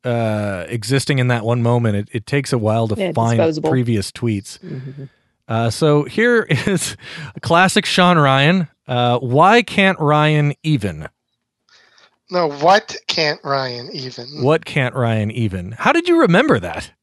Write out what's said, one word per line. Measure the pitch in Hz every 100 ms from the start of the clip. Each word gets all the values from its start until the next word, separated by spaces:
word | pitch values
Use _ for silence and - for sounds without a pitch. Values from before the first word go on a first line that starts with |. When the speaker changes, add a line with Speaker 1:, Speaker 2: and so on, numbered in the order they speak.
Speaker 1:
uh, | 127 117 113 107 104 95 80
existing | 117 104 135 - 139
in | 123
that | 120
one | 110 120
moment. | 117 120 117 101
It, | 101
it | 117 -
takes | 143 139
a | 127
while | 107 110 113
to |
Speaker 2:
Yeah, | 107 190
Speaker 1:
find | 120 117 117
Speaker 2:
disposable. | 160 156 160
Speaker 1:
previous | 131 120 110 95
tweets. | - 120 104 - -
Speaker 2:
Mm-hmm. | 180 139 131 139 135 _ _ _ -
Speaker 1:
Uh, | 113 117
so | - 156 147
here | 143 - 240 233
<laughs> | -
is | 143 - 190 - - - - 151 -
classic | - 165 185 208 -
Sean | - 180 170
Ryan. | 143 135 143 185 160 _ -
Uh, | 123 120 123
why | 127 131 180 233
can't | 226 - 196 -
Ryan | 147 151 151 151 147 -
even? | 156 147 101 76 76 _ _ _ _ _ _ _ _ _ _ _ _
Speaker 3:
No, | 180 165
what | 143 160 202 - - -
can't | - 151 160
Ryan | 143 139 131 120 127
even? | 151 127 123 120 147
Speaker 1:
What | 127 160
can't | - 151 127
Ryan | 127 120 110 104
even? | 123 110 92 90
How | 110 220
did | 311 349
you | 330
remember | 247 170 294 127
that? | 87 76 - _